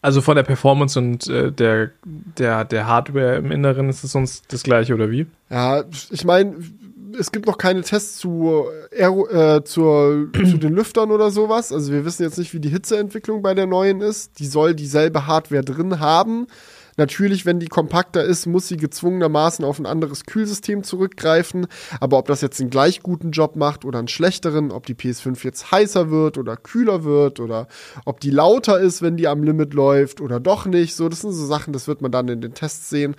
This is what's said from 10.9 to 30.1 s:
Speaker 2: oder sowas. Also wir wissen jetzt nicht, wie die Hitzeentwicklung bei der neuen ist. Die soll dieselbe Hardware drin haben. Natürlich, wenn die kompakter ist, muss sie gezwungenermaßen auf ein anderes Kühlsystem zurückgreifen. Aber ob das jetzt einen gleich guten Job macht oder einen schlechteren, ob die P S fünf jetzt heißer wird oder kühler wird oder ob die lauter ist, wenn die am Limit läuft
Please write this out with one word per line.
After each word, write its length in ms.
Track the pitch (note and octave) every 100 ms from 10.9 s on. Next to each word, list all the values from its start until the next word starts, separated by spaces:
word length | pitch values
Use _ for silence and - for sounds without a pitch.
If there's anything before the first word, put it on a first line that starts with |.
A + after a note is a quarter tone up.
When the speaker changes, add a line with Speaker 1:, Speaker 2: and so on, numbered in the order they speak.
| A#3 G#3+
Speaker 2:
oder 200 | G#3+ G#3+
sowas. 420 | G3+ G#3+ A3 A3+
Also 200 | D3+ C#3+
wir 120 | C#3+
wissen 180 | D#3 F3
jetzt 160 | E3 E3+
nicht, 140 | E3+
wie 60 | E3+
die 80 | D3
Hitzeentwicklung 760 | F3 - G#3 G#3 A3 - G#3+
bei 120 | G3
der 120 | F#3+ F#3
neuen 340 | F#3 G3 F#3+
ist. 380 | G#3+ G#3+ - -
Die 80 | C#3+
soll 280 | D3+ D#3
dieselbe 520 | D#3+ C#3+ D3+ D#3+ D#3 C#3+
Hardware 380 | D#3+ - C#3+
drin 340 | C3 C#3 F#3 E3+
haben. 480 | D3+ E3 A3 A3+ B3 - - - - -
Natürlich, 460 | C#3+ - G3+ G3
wenn 160 | F3 F3
die 60 | E3
kompakter 560 | - D#3 E3+ F3+ F3+
ist, 220 | D#3 F3 E3+
muss 220 | F3+ -
sie 100 | E3
gezwungenermaßen 880 | D3 - F3 F#3 D#3+ D3+ D#3+ D#3+ C#3+
auf 120 | D3
ein 60 |
anderes 400 | B2+ D#3+ D3+ C#3
Kühlsystem 580 | - A3 G#3+ G3+ - G3+
zurückgreifen. 840 | F#3+ F#3 F#3+ - D#3+ D#3+ E3+ F#3 F3+ - - -
Aber 160 | C3+ C3+
ob 100 | C3+
das 140 | C#3
jetzt 180 | C3+ -
einen 120 | B2+
gleich 320 | C3 D3+ F#3
guten 300 | F#3 E3+ E3+
Job 220 | D#3 D3+
macht 300 | D#3 D3 C#3+
oder 140 | C3+ A#2+
einen 100 | A#2
schlechteren, 640 | - F3 F#3 E3+ D3+ D3
ob 140 | G#2+ B2
die 80 |
P 160 | A#2+ B2+
S 100 | A#2+
fünf 240 | C3 B2+
jetzt 260 | C3 - -
heißer 400 | F#3+ G#3+ G3 D#3+
wird 280 | D#3 D#3 C#3+
oder 180 | A2+ A2+
kühler 480 | - A3+ A#3+ F#3
wird 340 | D#3 D3 C#3+ C#3
oder 300 | A#2 A2+ A#2 - - - -
ob 140 | -
die 100 | C#3+
lauter 500 | C#3 E3 B3 A3+ F#3+
ist, 220 | F#3+ F3
wenn 160 | E3+ E3
die 100 | D#3+
am 140 | D3
Limit 320 | D3+ D#3 C#3+
läuft 480 | C#3+ C#3 C#3 C#3